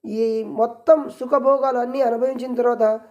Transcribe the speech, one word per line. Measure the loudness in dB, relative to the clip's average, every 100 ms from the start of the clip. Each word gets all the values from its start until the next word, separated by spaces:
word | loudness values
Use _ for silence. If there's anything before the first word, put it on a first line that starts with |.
ఈ | -8 -4 -2 -2
మొత్తం | -6 -2 -2 -2 4 4 4
సుఖభోగాలు | -10 -2 0 2 2 0 -2
అన్నీ | -4 -2
అనుభవించిన | -2 0 -2 -4 -6
తర్వాత | -2 0 2 0 0 -8